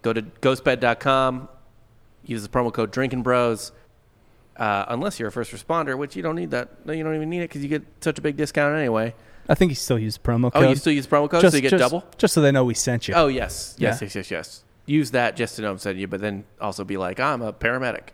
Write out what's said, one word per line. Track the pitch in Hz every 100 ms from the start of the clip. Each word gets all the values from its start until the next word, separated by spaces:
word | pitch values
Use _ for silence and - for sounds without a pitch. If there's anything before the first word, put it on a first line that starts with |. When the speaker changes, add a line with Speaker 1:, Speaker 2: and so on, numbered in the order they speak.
Speaker 1:
Go | 117
to | 113
ghostbed | 107 - 131 131 147 123
dot | 120 117
com. | 139 135 131 127 135 - - _ _ _ _ _
Use | - 113
the | 101
promo | 131 120
code | 107 110
Drinkin' | 127 131 127
Bros. | 123 123 120 110 - - _ _ _ _ _ _ _ -
Uh, | 110 101 98
unless | 123 202 -
you're | 110
a |
first | 120 113
responder, | 110 - 165 143 131
which | 143 185
you |
don't | 165 165
need | 170
that. | 127 127 - -
No, |
you | 160
don't | 156 156
even | 156
need | 175
it | 170
'cause | 139
you | 139
get | 151 - -
such | 165 143
a |
big | 151 143
discount | 147 - 147 156
anyway. | 131 110 113 - - - -
Speaker 2:
I |
think | - 180
you | 131
still | - 120
use | 110 -
promo | - 117 123
Speaker 1:
Oh, | 147
you | 135
Speaker 2:
code. | 135
Speaker 1:
still | 165
use | 147 131
promo | 147 147
code, | 170
Speaker 2:
Just, | 180
Speaker 1:
so | 151
you |
get | 131
Speaker 2:
just, | 190
Speaker 1:
double? | 127 170 - -
Speaker 2:
just | 214
so | 170
they | 143
know | 139
we | 127
sent | 113 - 120 -
you. |
Speaker 1:
Oh, | 170 147
yes. | 127 101 - - -
Yes, | 117 -
Speaker 2:
Yeah. | 101
Speaker 1:
yes, | 101
yes, | 92
yes. | 85 85 - _ _ -
Use | 151 131
that | 123 117 95
just | 113 -
to |
know | 107
I'm | 95
sending | 104 95
you, | 95
but | 98
then | 107 98 104 _
also | 107 95
be | 95 95
like, | 92 98
"I'm | 139 131
a | 110
paramedic." | - 117 127 127 110 -